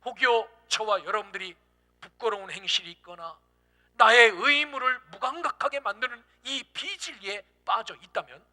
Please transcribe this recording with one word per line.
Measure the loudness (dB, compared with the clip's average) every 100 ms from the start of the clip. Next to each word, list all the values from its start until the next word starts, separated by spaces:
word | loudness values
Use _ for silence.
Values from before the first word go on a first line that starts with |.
| -12
혹여 | -2 2 2 0 -12 _
저와 | -6 0 -2
여러분들이 | 0 -6 -4 -12 -12 -16 _ _ _ _
부끄러운 | -20 _ -4 -4 -8
행실이 | -12 -4 -4 -4
있거나 | -18 -18 -16 -16 -16 _ _ _ _ _
나의 | _ 8 10 8
의무를 | 6 2 2 0 -2 -2 -2 -8
무감각하게 | -6 -6 -4 -6 -4 -4 -4
만드는 | -6 -6 -8 -8 _ _
이 | -10 -10 -8
비진리에 | -10 -10 -10 -12 -12 -10 -10 -12 _ -4
빠져 | -4 -4 -14
있다면 | -10 -8 -8 -16 _